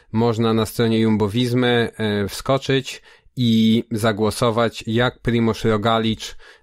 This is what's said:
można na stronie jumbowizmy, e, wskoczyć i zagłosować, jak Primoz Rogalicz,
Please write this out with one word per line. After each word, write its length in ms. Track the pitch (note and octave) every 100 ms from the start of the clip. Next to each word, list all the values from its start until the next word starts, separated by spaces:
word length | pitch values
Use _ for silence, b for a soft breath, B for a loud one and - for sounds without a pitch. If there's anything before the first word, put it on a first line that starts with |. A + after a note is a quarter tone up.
| B
można 420 | A2 A#2 A2 A#2
na 120 | A2 G#2+
stronie 340 | - A#2 A2+
jumbowizmy, 920 | A2+ G#2+ G#2 A#2 B2 B2 B2 A#2+ A2+ -
e, 320 | G#2+ G#2 G2+
wskoczyć 760 | - - C3+ - C3+ - - - b b -
i 480 | A#2+ A2 A2 A2+ -
zagłosować, 920 | A2+ A2 G#2 G#2+ - B2 A2 A2+ - -
jak 320 | A2 B2 -
Primoz 460 | A#2+ A#2 A2+ G#2
Rogalicz, 720 | A#2 G#2+ A2+ A2+ A2 G#2+ - - B B